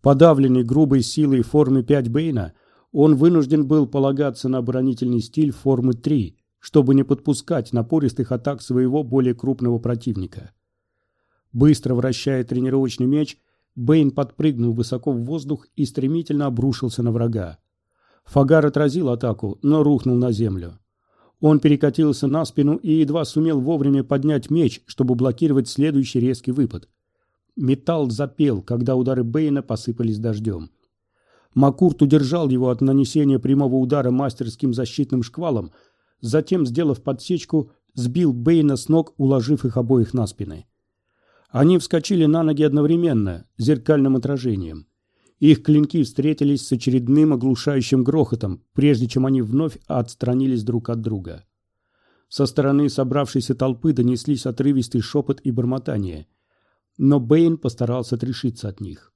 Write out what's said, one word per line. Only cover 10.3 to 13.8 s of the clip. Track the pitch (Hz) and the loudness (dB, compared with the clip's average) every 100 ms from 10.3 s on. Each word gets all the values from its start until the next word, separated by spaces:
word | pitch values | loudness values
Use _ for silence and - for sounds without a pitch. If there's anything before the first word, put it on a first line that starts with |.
| - - _ _ _ _ _ _ _ _ _ _ | -12 -20 _ _ _ _ _ _ _ _ _ _
Быстро | 120 147 147 127 | 2 2 4 0
вращая | 120 127 120 139 131 120 | -2 -2 -4 -2 -4 -4
тренировочный | 127 131 135 131 - 127 | -4 -2 -2 -2 -2 -2
меч, | 147 147 - _ _ _ | 0 -2 -8 _ _ _
Бэйн | - | -6